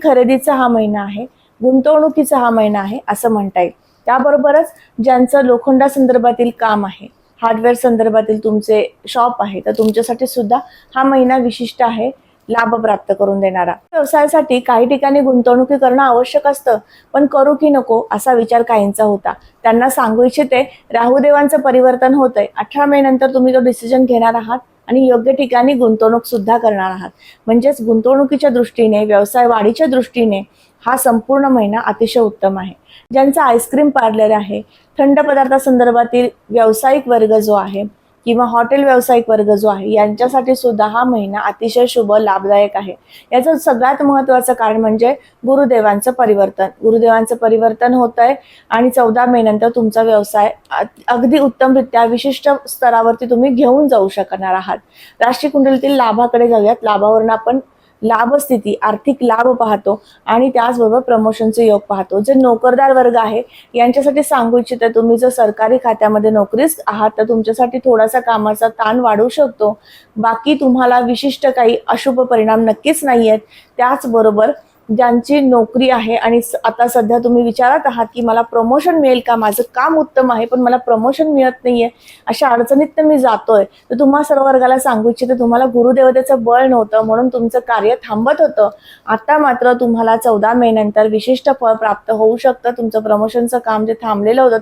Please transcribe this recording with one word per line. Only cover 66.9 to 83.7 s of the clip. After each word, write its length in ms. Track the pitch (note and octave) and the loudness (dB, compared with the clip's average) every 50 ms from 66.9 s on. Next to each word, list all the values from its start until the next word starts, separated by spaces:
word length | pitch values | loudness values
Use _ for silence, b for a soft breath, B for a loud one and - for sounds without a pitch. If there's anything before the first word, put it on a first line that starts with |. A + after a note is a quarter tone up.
| G3+ A3 G#3+ A3 - | -4 -2 -2 -2 -2
तर 60 | - A3 | -2 -2
तुमच्यासाठी 540 | A3+ A#3 A3+ G#3+ A3 A3+ B3+ B3 A#3+ B3+ | -2 -2 -2 -2 -2 -2 -2 -2 -2 -2
थोडासा 420 | B3 - C4 A#3 A3 A3 A3 B3+ B3+ | -2 0 0 2 2 2 0 0 -2
कामाचा 480 | A#3+ A#3+ A3+ G#3+ G#3+ G#3+ G#3+ - A#3 A3+ | -2 -2 -2 -2 -2 -4 -2 -2 -2 -4
ताण 300 | A3 - A3 G#3+ A#3 B3+ | -2 -4 -2 -2 -2 0
वाढू 280 | B3 A3+ G#3+ G#3 A3+ B3 | 0 0 2 2 0 0
शकतो. 440 | B3+ D4+ C#4+ A#3+ - - G#3+ G#3 G#3 b b b b b b b _ | 0 0 -2 -2 -2 -2 -2 -2 -2 b b b b b b b _
बाकी 400 | A3 A3 A3+ A3+ - - C#4+ D4+ | -4 -2 -2 -2 -2 -2 -2 -2
तुम्हाला 440 | C#4 D4 C4 B3 C4 B3+ B3 B3 B3 | 0 2 0 2 2 2 2 2 2
विशिष्ट 480 | A#3+ A#3 A#3+ - C#4 C#4 B3+ - - | 0 0 -4 -2 -4 -4 -4 -2 -2
काही 300 | C4 B3+ B3+ A#3 A#3 A#3 - - | -2 0 2 2 2 0 0 -2
अशुभ 340 | - A#3 A3+ - C#4 A#3+ B3+ | -4 -6 -2 -2 -2 -2 -2
परिणाम 440 | B3+ B3+ A#3+ A3 G#3+ A3 A3 A3+ A3+ | 0 0 0 0 2 2 0 2 0
नक्कीच 380 | A3 G#3+ - - C#4+ D#4 - D4 | 0 -2 -2 -2 -2 -2 -2 -2
नाहीयेत. 360 | C4+ B3 A#3 A3+ G#3+ A3 G#3+ G#3+ b b b b b _ | 0 0 2 2 2 0 0 -2 b b b b b _
त्याचबरोबर 760 | - A#3+ B3 C#4 C4 - B3 A3+ A3+ A3 A3 G3+ G#3 G#3+ C#4 - b b b b b _ - G#3+ | -2 -2 -2 -2 -4 -4 -2 0 2 2 2 2 2 0 0 -2 b b b b b _ -4 0
ज्यांची 460 | A#3+ B3 A#3+ A#3+ A#3+ A#3 - C#4+ D4 | 0 2 2 0 0 0 0 0 2
नोकरी 480 | C#4 B3+ B3 A#3 A3 A3+ - A#3+ C4 B3+ | 2 2 2 2 0 0 0 0 0 0
आहे 260 | B3+ A3+ A3 A3+ A#3 | 0 0 -2 -2 -4
आणि 260 | A3+ - A#3 A#3 A#3+ | -2 0 0 0 0
स-, 140 | A#3 - - - - | -2 -4 -8 -4 -4
आता 240 | A3+ A3+ - A#3+ | -4 -2 0 -2
सध्या 300 | A#3+ B3 B3 A3 G#3 A#3 A#3+ | 0 0 0 0 0 0 0
तुम्ही 240 | A#3+ A#3+ A#3+ A#3+ A#3+ | 0 2 2 2 0
विचारत 360 | A#3 G#3+ - B3 B3 C#4+ D#4+ - | 0 -2 0 0 0 0 0 -2
आहात 200 | C#4 A#3 A#3 A3+ A3 - | -2 -4 -4 -6 -6 -6
की 60 | A#3+ | -6
मला 200 | A#3 A3+ A3 A#3 | -4 -2 0 -2
प्रमोशन 540 | A#3 - - A#3 A3+ A#3 C4 D4+ D4+ F4+ E4+ | -2 -2 -2 -2 0 0 0 0 0 0 0
मिळेल 260 | D#4+ C#4+ C4 B3+ A#3+ B3 | 2 2 2 2 0 0
का, 80 | A#3+ A#3 | -2 -2
माझं 280 | A3+ G#3+ G#3 G3 B3 A#3 | 0 0 -2 -2 -4 -6
काम 340 | - - B3 C#4 D#4+ D#4+ | -6 -4 -4 -2 0 0
उत्तम 340 | D#4 D4 - _ C4 C4 B3+ | 0 -2 0 _ 0 0 0
आहे 140 | A#3 A3 A#3 | 0 -2 -2
पण 140 | A#3 B3 B3+ | -2 -2 -2
मला 180 | B3 A#3+ B3+ | 0 0 0
प्रमोशन 500 | B3 B3 A#3+ A3+ A3 A3+ C4 C4+ - D#4 | 0 0 -2 -2 0 0 -2 0 0 -2
मिळत 240 | D#4 D4 C#4 B3+ B3+ B3+ - - | 0 2 2 0 0 -2 -2 -4
नाहीये, 260 | B3 B3 A#3 A3+ A#3+ b b b b b b b | -2 0 0 -2 -4 b b b b b b b
अशा 200 | - A3 - D4 | -8 -4 -2 0
अडचणीत 400 | B3+ A#3+ A#3 A#3 B3 C#4 C#4 D#4 D4 - | 2 2 0 0 2 2 2 0 0 0
तर 40 | D#4+ | 0
मी 160 | D#4 D4+ D4+ | 2 2 2
जातोय, 460 | C4+ B3+ A#3+ A3 G#3+ - - A3 G3+ G3 | 2 2 0 0 -2 0 2 2 2 2
तर 360 | - | -2